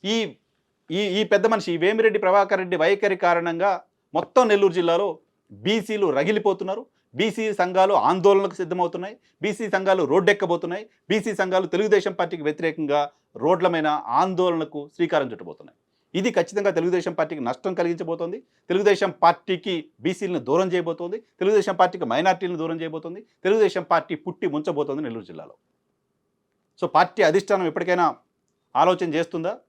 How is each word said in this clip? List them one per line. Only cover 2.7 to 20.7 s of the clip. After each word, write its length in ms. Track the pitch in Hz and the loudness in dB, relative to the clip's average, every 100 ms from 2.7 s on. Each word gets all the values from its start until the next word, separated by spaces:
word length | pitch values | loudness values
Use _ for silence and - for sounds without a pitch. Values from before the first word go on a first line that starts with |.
| 180 | 0
వైఖరి 400 | 160 196 202 185 | 2 2 0 0
కారణంగా 560 | 175 170 170 165 196 180 - _ _ | 2 2 0 -2 -2 -2 -8 _ _
మొత్తం 340 | 156 175 - 240 | -6 0 2 4
నెల్లూరు 240 | 202 196 | 4 4
జిల్లాలో 360 | 175 170 170 156 160 _ _ _ | 2 2 2 0 -6 _ _ _
బీసీలు 560 | 101 123 220 208 214 190 | -8 -2 -2 -2 -2 0
రగిలిపోతున్నారు. 760 | 135 156 214 208 190 190 208 - _ _ 123 | 0 0 0 0 -2 -4 -8 -10 _ _ -4
బీసీ 360 | 214 208 220 202 | -4 -2 -6 -2
సంఘాలు 340 | 180 185 190 190 117 | 0 4 4 4 2
ఆందోళనకు 460 | 185 185 196 196 | 4 6 4 2
సిద్ధమవుతున్నాయి, 600 | - 175 180 175 170 185 226 _ _ | -6 -6 -2 -4 -4 -12 -16 _ _
బీసీ 280 | 196 185 220 | -6 -6 -4
సంఘాలు 280 | 190 190 190 147 | -2 2 0 2
రోడ్డెక్కబోతున్నాయి, 760 | 160 180 202 185 170 170 185 220 _ _ | 2 4 2 0 -2 -4 -10 -12 _ _
బీసీ 240 | 208 208 | -2 -2
సంఘాలు 320 | 202 185 185 185 | -4 0 0 0
తెలుగుదేశం 460 | 180 214 202 196 | -2 2 2 2
పార్టీకి 300 | 180 175 170 | -4 -6 -4
వ్యతిరేకంగా 680 | 147 151 165 160 151 147 143 _ _ - | -6 -2 -4 -4 -2 0 0 _ _ -4
రోడ్ల 320 | 131 180 175 | 0 2 2
మీద 180 | 170 156 147 - 127 | 0 0 -2 -2 0
ఆందోళనకు 680 | 185 180 185 170 156 147 147 _ | 0 2 0 0 -4 -8 -14 _
శ్రీకారం 340 | 170 160 131 | 0 0 -2
చుట్టబోతున్నాయి. 440 | 107 87 76 - _ _ _ _ 175 | -8 -16 -18 -20 _ _ _ _ -2
ఇది 120 | 196 | 0
ఖచ్చితంగా 400 | 180 170 202 202 | 0 0 0 0
తెలుగుదేశం 420 | 170 170 180 180 | 0 0 0 -2
పార్టీకి 300 | 165 156 156 120 | -4 -4 -4 -6
నష్టం 260 | 131 196 | -4 -6
కలిగించబోతోంది, 680 | 180 170 170 170 165 170 208 _ _ _ | -4 -4 -4 -6 -6 -6 -10 _ _ _
తెలుగుదేశం 420 | 180 208 185 190 - | 2 4 4 0 4
పార్టీకి 640 | 170 - - 185 - 175 151 _ | 4 4 -2 -4 -2 -6 -6 _
బీసీలను 380 | 120 180 196 170 | -6 -4 -4 -4
దూరం 300 | 123 156 190 | 0 0 0